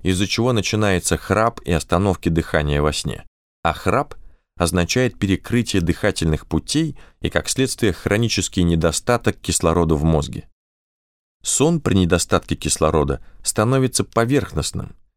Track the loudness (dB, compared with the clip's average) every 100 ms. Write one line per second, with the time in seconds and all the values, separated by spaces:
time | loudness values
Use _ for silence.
0 | -2 0 0 0 2 0 0 0 2 0
1 | 0 -4 0 0 0 -2 -2 -2 0 0
2 | 2 0 0 0 0 0 0 0 0 -2
3 | -6 -8 -14 _ _ _ -4 -2 -2 -2
4 | -2 -10 -18 -20 _ -2 0 0 0 0
5 | 0 0 0 0 0 -2 0 0 0 0
6 | 0 0 0 -2 -2 -4 -2 -2 -2 -6
7 | -18 _ -2 -2 -2 -2 -2 0 -2 0
8 | 0 0 0 -2 -2 0 2 2 2 0
9 | -2 0 0 -4 -4 0 2 2 2 2
10 | 2 2 -2 -8 -14 _ _ _ _ _
11 | _ _ _ _ -6 0 2 2 2 2
12 | 4 2 2 -2 -2 -4 -2 0 2 2
13 | 0 -2 -8 -12 -6 -2 2 2 0 -2
14 | -2 0 2 2 0 -4 -4 -6 -10 -14
15 | _